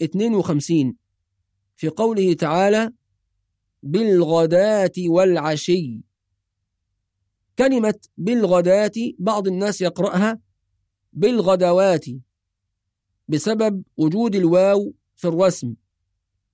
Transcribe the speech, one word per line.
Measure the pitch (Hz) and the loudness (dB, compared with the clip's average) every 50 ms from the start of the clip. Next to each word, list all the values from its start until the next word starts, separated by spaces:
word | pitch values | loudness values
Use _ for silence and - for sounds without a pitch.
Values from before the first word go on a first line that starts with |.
| 165 | -6
اتنين | 156 - 185 214 233 226 | -4 -2 -2 -2 0 0
وخمسين، | 196 165 - 160 143 139 - 170 156 135 127 - - _ _ _ _ _ _ _ _ _ _ _ _ _ _ _ | 0 0 0 -2 -4 -2 0 0 0 0 0 -4 -8 _ _ _ _ _ _ _ _ _ _ _ _ _ _ _
في | - 156 156 | -8 -8 -6
قوله | 156 - 220 226 226 202 190 185 170 | -4 -2 -2 -2 0 0 0 0 0
تعالى: | - 170 151 156 180 196 202 208 214 226 226 - _ _ _ _ _ _ _ _ _ _ _ _ _ _ _ _ _ - | 0 -2 -2 0 2 2 2 2 0 0 -4 -6 _ _ _ _ _ _ _ _ _ _ _ _ _ _ _ _ _ -10
"بالغداة | 139 151 202 226 214 190 175 170 151 165 165 165 165 170 180 196 214 214 208 190 175 - 185 | -4 -2 -2 0 2 2 2 2 2 2 2 2 2 2 2 2 2 2 0 0 -2 -2 -4
والعشي". | 180 170 165 180 190 190 175 165 147 160 156 147 - - 175 185 160 127 113 110 - _ _ _ _ _ _ _ _ _ _ _ _ _ _ _ _ _ _ _ _ _ _ _ _ _ _ _ _ _ _ - | -2 0 2 2 4 4 2 0 0 -2 -4 -4 -2 -2 -2 -2 -2 -4 -10 -12 -16 _ _ _ _ _ _ _ _ _ _ _ _ _ _ _ _ _ _ _ _ _ _ _ _ _ _ _ _ _ _ 0
كلمة | 247 269 262 247 214 214 208 - - - _ | 0 2 2 0 0 0 -2 -4 -8 -20 _
بالغداة | - 160 208 247 240 208 175 180 180 175 180 190 202 214 208 208 226 233 240 - - | -8 -4 -2 0 0 2 2 2 2 4 4 2 2 2 0 -4 -6 -8 -8 -8 -6
بعض | 180 214 214 208 190 | -4 -2 -2 -2 -2
الناس | 196 185 185 196 208 196 - | -2 -2 -2 -2 -4 -4 -2
يقرأها | 190 170 170 - 175 202 175 180 202 220 226 220 _ _ _ _ _ _ _ _ _ _ _ _ _ _ - | -4 -4 -2 -2 -4 -2 0 0 0 -2 -2 -6 _ _ _ _ _ _ _ _ _ _ _ _ _ _ -6
بالغدوات | 143 185 240 247 226 175 185 190 180 180 175 175 185 196 196 175 151 - 127 123 131 - _ _ _ _ _ _ _ _ _ _ _ _ _ _ _ _ _ _ _ _ - | 0 0 0 2 2 2 2 2 2 2 2 4 4 4 2 2 0 -2 -8 -14 -16 -16 _ _ _ _ _ _ _ _ _ _ _ _ _ _ _ _ _ _ _ _ -4
بسبب | 151 147 - 214 220 214 220 220 208 190 - _ _ | -4 -4 -2 -2 -2 0 0 -2 -2 -4 -10 _ _
وجود | - 156 156 165 214 233 226 202 | -2 -2 -2 0 0 -2 -2 0
الواو | 202 180 165 170 185 190 196 202 202 202 - - _ _ _ _ | 0 2 2 4 4 4 4 2 2 0 -4 -10 _ _ _ _
في | _ - 175 | _ -6 -4
الرسم، | 165 165 190 185 170 - - 120 110 - _ _ _ _ _ _ _ _ _ _ _ _ _ _ | 0 2 2 0 0 -2 -6 -10 -10 -12 _ _ _ _ _ _ _ _ _ _ _ _ _ _